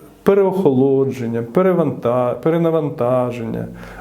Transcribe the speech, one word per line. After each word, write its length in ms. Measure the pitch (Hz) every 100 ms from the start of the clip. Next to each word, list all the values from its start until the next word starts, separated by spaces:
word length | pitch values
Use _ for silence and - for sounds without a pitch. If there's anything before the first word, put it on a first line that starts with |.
| - -
переохолодження, 1200 | - 202 190 185 151 127 135 135 135 120 117 117 117
переванта-, 840 | 180 185 180 147 123 117 123 123 120
перенавантаження, 1300 | 160 170 165 160 147 - 120 127 123 117 113 117 117 - - -